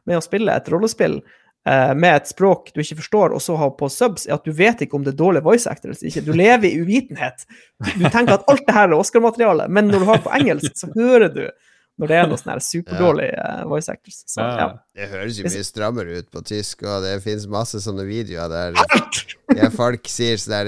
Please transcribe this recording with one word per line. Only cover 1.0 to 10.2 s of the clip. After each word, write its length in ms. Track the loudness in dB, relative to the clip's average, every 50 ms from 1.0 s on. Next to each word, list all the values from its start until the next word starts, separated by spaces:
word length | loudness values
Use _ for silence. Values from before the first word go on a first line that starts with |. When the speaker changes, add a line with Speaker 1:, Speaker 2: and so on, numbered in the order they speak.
| 0 0 0 -4 -8 _ _ _ _ _ _ _ -2
Speaker 1:
eh, 260 | 2 2 4 4 2 2
med 200 | 4 4 6 6
et 140 | 4 2 -2
språk 420 | -2 2 2 2 2 2 -2 -8
du 80 | -8 -6
ikke 200 | -6 -6 -8 -12
forstår, 300 | -6 -2 2 2 2 2 0
og 60 | -2
så 140 | -4 -4 -2 -2
ha 100 | -2 -2
på 200 | -2 -4 -6 -4
subs, 360 | -2 0 0 0 0 -4 -6 -4
er 60 | -6
at 100 | -4 -4
du 80 | -4
vet 260 | 0 2 2 2 2 0
ikke 140 | -4 -4 -4
om 80 | -4
det 120 | -4 -4 -2
er 40 | 0
dårlig 240 | 2 2 2 2
voice 240 | 4 4 4 4 2
actor 240 | -2 -8 -10 -10 -14
eller 160 | -12 -10 -10
ikke. 180 | -8 -6 -6 -2
Du 80 | 0
lever 360 | 2 4 6 6 6 6 4 2
i 80 | 0 0
uvitenhet. 640 | 0 0 0 0 0 -2 -6 -8 -8 -8 -8 -12 -20 -20 -20 -20 _ _ _ -10 -8 -6 -2 0
Du 60 | 2 2
tenker 260 | 4 4 4 4 2
at 100 | 4 4
alt 160 | 2 2 2 2
det 100 | 2 4
her 120 | 4 6 6
er 60 | 4
Oscar-materiale, 720 | 4 2 2 2 4 4 2 2 2 4 4 4 2 0 0
men 200 | 2 2 4 4
når 80 | 4 4
du 60 | 4
har 120 | 4 4
på 120 | 2